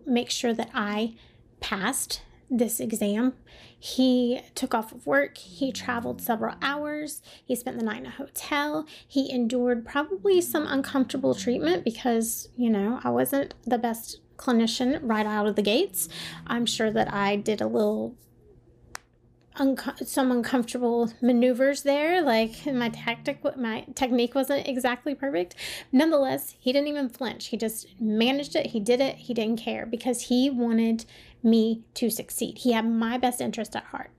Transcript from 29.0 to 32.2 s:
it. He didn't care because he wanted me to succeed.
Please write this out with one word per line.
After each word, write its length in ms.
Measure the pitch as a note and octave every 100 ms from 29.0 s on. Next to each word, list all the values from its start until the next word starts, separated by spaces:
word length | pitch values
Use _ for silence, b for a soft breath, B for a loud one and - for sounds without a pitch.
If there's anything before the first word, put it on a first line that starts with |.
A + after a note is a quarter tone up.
it. 140 | C4+ -
He 180 | -
didn't 240 | A#3 G#3+ A3+
care 300 | A#3 A3 A3
because 360 | A3+ B3+ A#3+
he 280 | - B3 C4+
wanted 540 | B3 A#3 A3+ A3+ A3+ - B B B
me 400 | A3+ A3+ A3 A3+ -
to 160 | - A#3
succeed. 480 | -